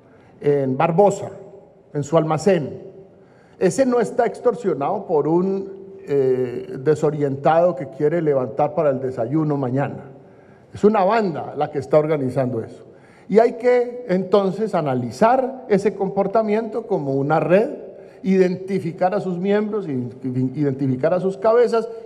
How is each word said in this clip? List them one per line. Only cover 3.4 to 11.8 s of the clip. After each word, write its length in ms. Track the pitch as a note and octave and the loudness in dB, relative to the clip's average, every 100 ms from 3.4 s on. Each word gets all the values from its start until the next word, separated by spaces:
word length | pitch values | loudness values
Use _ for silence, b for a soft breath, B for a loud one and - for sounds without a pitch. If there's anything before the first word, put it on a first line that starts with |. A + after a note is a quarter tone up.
| b b | b b
ese 260 | F#3 - B3+ | 0 2 2
no 140 | A#3+ | 2
está 260 | G#3 - A3+ | 0 0 0
extorsionado 800 | - B3 - F#3+ C#3 D3 G3+ G3 | 0 -2 0 -2 -2 -2 -4 0
por 220 | D3+ D3 | 0 2
un, 560 | F3 F#3+ G3 - - - - - | 2 2 -2 -6 -12 -18 -14 -2
eh, 760 | C#3+ C3 B2+ B2 A#2+ - C#3 | 0 2 0 -2 -6 -10 -4
desorientado 960 | C#3 D3+ D3+ D3+ C#3 C3 E3 E3 F3+ F3 | 0 2 0 0 -2 0 2 4 4 0
que 120 | B2 | -8
quiere 340 | - D3 E3+ | -2 0 0
levantar 540 | D3+ C3+ B2 - D3 E3+ | 0 0 0 -2 -2 0
para 140 | D3+ | 0
el 100 | B2+ | 0
desayuno 560 | B2+ B2 A#2 D#3 D3+ C#3+ | -4 -4 -2 0 0 -2
mañana. 480 | B2 C3 A#2+ G2 - - B B B B B | -2 -2 -4 -6 -16 -20 B B B B B
Es 100 | - | 0
una 220 | G#3 A3 F#3 | 2 4 2
banda 480 | A#3 G3 C3+ A#2 B2+ | 2 0 -4 -6 -4
la 160 | D3 | -4
que 80 | |
está 180 | C#3+ | -4